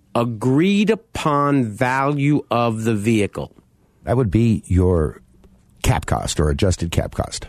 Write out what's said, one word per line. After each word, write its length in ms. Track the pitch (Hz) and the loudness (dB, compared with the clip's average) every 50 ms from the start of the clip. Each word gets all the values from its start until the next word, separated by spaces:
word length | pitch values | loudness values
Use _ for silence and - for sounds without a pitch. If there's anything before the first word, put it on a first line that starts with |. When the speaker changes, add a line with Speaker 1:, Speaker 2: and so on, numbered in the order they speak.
| _ _ _ | _ _ _
Speaker 1:
agreed 760 | 117 120 120 117 104 107 131 131 143 170 196 202 202 214 185 | -2 -2 -2 -4 -4 -2 0 2 2 2 2 2 2 2 2
upon 720 | 220 - - _ _ - - 160 147 143 143 143 143 139 123 | 0 -2 -4 _ _ -4 -2 0 0 2 2 2 2 2 0
value 800 | 110 101 98 127 123 131 135 139 139 147 143 139 143 151 143 - - | -2 -2 -4 -2 -2 0 0 0 -2 -2 0 0 0 0 0 0 -2
of 340 | 107 117 120 117 113 110 110 | -2 0 0 0 -2 -2 -2
the 100 | 117 113 | -2 -2
vehicle. 560 | 104 101 113 117 107 101 92 - 76 69 - - - _ _ _ _ _ _ _ _ - | 0 0 0 2 2 0 -2 -4 -8 -12 -12 -14 -20 _ _ _ _ _ _ _ _ -6
Speaker 2:
That 120 | - 110 | -2 0
would 140 | 123 135 104 | 0 0 2
be 320 | 78 110 117 117 107 78 - | 2 2 2 2 2 0 0
your 540 | - 92 90 92 90 90 85 78 65 - - - _ _ _ - - - _ _ _ _ _ - | 0 2 2 4 4 4 2 0 -2 -4 -8 -16 _ _ _ -20 -20 -20 _ _ _ _ _ -2
cap 240 | - 117 - - | -2 0 -2 -2
cost 320 | - - 57 50 - - - | -4 -4 -4 -4 -4 -2 0
or 100 | 78 76 | 0 0
adjusted 420 | 71 69 - 95 87 - 87 85 - | 2 2 0 0 0 -2 -4 -4 -2
cap 220 | - - - - | -4 -4 -4 -6
cost. 340 | - - - - - - | -6 -8 -6 -8 -12 -14